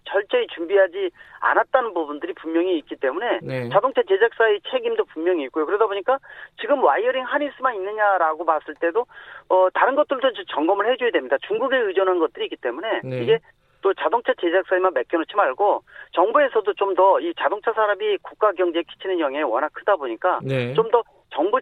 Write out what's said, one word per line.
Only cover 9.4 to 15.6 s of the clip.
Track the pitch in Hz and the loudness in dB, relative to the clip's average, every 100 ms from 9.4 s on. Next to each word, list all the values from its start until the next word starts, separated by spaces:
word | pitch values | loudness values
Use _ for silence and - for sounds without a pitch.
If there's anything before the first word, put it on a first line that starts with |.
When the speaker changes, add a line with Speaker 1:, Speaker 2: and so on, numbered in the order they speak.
| - | 0
Speaker 1:
어, | 185 185 | 4 4
다른 | - 202 277 | 4 2 2
것들도 | 294 269 254 | 0 0 -2
좀 | 208 180 | -2 -6
점검을 | 143 160 202 214 | -2 0 0 0
해줘야 | 262 240 | 0 0
됩니다. | 165 127 135 - | -2 0 -2 -2
중국에 | 147 254 262 | -2 0 0
의존한 | 208 180 190 180 | 0 2 2 2
것들이 | 160 - 214 | 0 -2 -8
있기 | - | -6
때문에 | 123 127 220 139 | -6 -6 -6 -6
Speaker 2:
네. | 131 127 | -6 -4
Speaker 1:
이게 | 120 226 - _ _ _ | 0 0 0 _ _ _
또 | 196 | -2
자동차 | - 156 233 - 247 | 0 0 0 0 -2
제작사에만 | 175 185 - 185 185 | 2 0 2 0 2
맡겨놓지 | 135 120 165 156 208 | 0 -2 -4 -2 0
말고 | 165 131 | 0 2